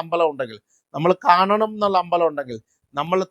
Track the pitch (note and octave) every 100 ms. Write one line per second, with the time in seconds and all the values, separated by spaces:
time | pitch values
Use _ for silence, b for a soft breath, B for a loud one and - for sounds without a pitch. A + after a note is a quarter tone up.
0 | E3 E3+ E3 C#3 A#2+ A2 _ _ _ C#3+
1 | E3+ F#3 F#3 F3 F#3+ G#3+ G#3+ G#3+ G3+ F#3+
2 | E3+ E3+ E3 C#3+ B2+ A2 - _ _ C#3+
3 | D#3+ F#3 F#3